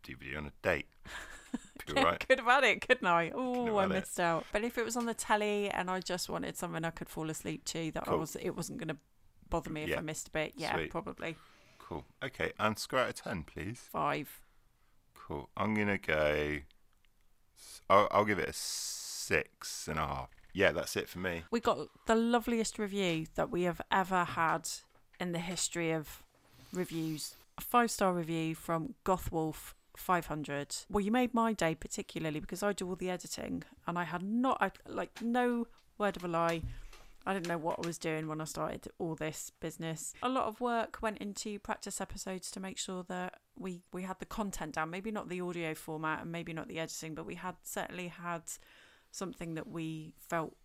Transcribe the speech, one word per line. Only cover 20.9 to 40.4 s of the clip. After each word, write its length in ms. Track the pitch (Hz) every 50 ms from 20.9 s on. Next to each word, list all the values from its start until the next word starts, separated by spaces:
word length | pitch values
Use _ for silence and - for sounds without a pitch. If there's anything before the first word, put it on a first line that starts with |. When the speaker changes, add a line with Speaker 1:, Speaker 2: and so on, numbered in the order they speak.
| -
Speaker 1:
it 120 | 104 - -
for 100 | - 90
me. 240 | 92 92 87 82 82 -
Speaker 2:
We 80 | - 233
got 280 | - 240 190 127 - - _ - -
the 80 | - 226
loveliest 640 | 226 226 233 240 240 226 - 233 226 220 - - -
review 480 | 214 202 190 202 196 180 165 160 160 160 -
that 140 | - 165 -
we 120 | 247 175 180
have 180 | 180 165 - - _
ever 320 | - 190 190 185 190 180 175
had 440 | 165 - 175 165 160 160 165 165 - - - - _ _ - _ _ _ -
in 120 | 180 180 170
the 60 | 170
history 520 | 170 175 180 165 - - - 170 170 160
of 320 | 160 160 151 - - - - _ _ _ _ - - - - - -
reviews. 640 | 180 180 - 156 165 160 160 156 147 - - - - - _ _
A 40 | -
five-star 520 | - - - 240 240 226 - - 208 190 180
review 420 | 175 165 156 165 165 160 160 160
from 400 | - - - 170 165 160 - 233 _ _
Gothwolf 680 | - 185 180 - - - 165 160 160 151 - - - - _ _ _ _
five 300 | - - - 185 175 160
hundred. 480 | - 151 156 147 - 143 143 143 - - - - _
Well, 120 | - 208 196
you 80 | 208
made 220 | 226 254 254 240 -
my 180 | 226 226 226 220
day 220 | - 175 165 160
particularly 640 | - - - - - 196 - - 170 160 160 147 156
because 240 | 165 - 185 180 202
I 80 | 208
do 160 | 202 - 190
all 80 | 180 185
the 140 | 175 185 185
editing 540 | 180 180 - - - - - - 170 170 156 - - - -
and 140 | - 170 175
I 40 | 175
had 180 | 160 165 175 180
not, 340 | 196 220 240 247 269 247 -
I, 100 | - 190 - - -
like, 340 | - - - 175 - _ -
no 460 | 220 233 233 247 247 247 240 233 233 - - - _ - _
word 180 | - 208 202 190
of 80 | 185 175
a 40 | 175
lie. 320 | 170 165 165 170 170 165 160 - - - - - - - - - - - -
I 80 | 185 196
didn't 140 | 196 170
know 100 | 175 170
what 220 | 170 151 170 - - 180
I 20 |
was 120 | 170 165
doing 300 | - - 170 156 156 160
when 120 | 156 156 156
I 60 | 156
started 420 | 156 - 160 156 160 - - - - - _
all 140 | 190 165 160
this 360 | - 151 160 - - - - _ _
business. 540 | - 165 160 - 165 165 160 160 - - - - -
A 60 | 247
lot 160 | 262 262